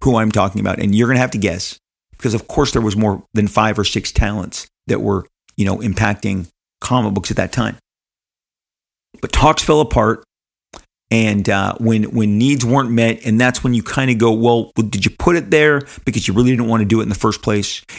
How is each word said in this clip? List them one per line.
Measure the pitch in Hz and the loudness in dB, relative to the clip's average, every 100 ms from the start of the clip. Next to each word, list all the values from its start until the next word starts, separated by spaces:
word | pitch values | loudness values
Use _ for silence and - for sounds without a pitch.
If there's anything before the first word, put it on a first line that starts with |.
who | 139 117 | 0 2
I'm | 110 | 2
talking | 104 95 104 | 0 0 -2
about, | 98 - | -4 -2
and | 101 | 0
you're | 104 120 | 2 2
gonna | 127 | 2
have | 127 | 0
to | 110 | -2
guess, | 98 90 - - _ _ _ | -2 -2 -8 -14 _ _ _
because | - 123 | -8 -4
of | 110 - | -4 -4
course | - 131 | -2 0
there | 123 | 0
was | 110 101 | 0 0
more | 107 95 - | 0 -2 -4
than | 107 104 | -2 0
five | - 110 107 | 2 2 0
or | 101 | -2
six | 110 - | -4 -2
talents | - 107 104 90 - - _ - | 0 0 -2 -8 -12 -16 _ -4
that | 104 | -2
were, | 107 98 - _ _ - | 0 -2 -4 _ _ -4
you | |
know, | 98 95 | -2 -2
impacting | 110 92 104 104 104 95 87 _ _ _ | -2 0 -2 -2 -4 -6 -8 _ _ _
comic | - 127 107 | -4 -2 0
books | 98 - | -2 -4
at | - | -4
that | 95 | -4
time. | - 107 - _ _ _ _ _ _ _ _ _ _ _ _ _ - | -4 -6 -6 _ _ _ _ _ _ _ _ _ _ _ _ _ -12
But | - | -4
talks | - 151 156 | 2 2 2
fell | - 151 | 2 2
apart, | 147 127 110 110 _ _ _ _ _ - - _ - | 2 2 2 0 _ _ _ _ _ -20 -20 _ -2
and, | 113 110 101 98 | 0 2 0 0
uh, | 98 95 - | 0 -2 -2
when, | 113 110 107 | 0 0 0
when | 117 107 104 | 0 0 2
needs | 131 143 117 | 2 2 2
weren't | 139 123 | 0 2
met, | 117 117 113 120 | 0 0 0 0
and | 110 | 2
that's | 127 - | 2 0
when | 131 | 0
you | 120 | -2
kinda | - - 131 | -2 -2 0
go, | 117 117 | 2 2
"Well, | 110 117 117 110 - | 4 2 2 0 -4
well, | 110 | -2
did | 98 - | -2 -4
you | - | -2
put | 175 170 | 0 0
it | 101 | 2
there | 151 151 143 - - | 2 4 2 -4 -10
because | - 104 98 | -6 -4 0
you | |
really | 98 123 | 2 2
didn't | 127 113 | 2 0
wanna | 113 101 | 0 2
do | 110 | 2
it | |
in | 107 | 0
the | 98 | -2
first | 110 104 | -2 -2
place?" | - 104 101 - - | -2 -2 -2 -10 -14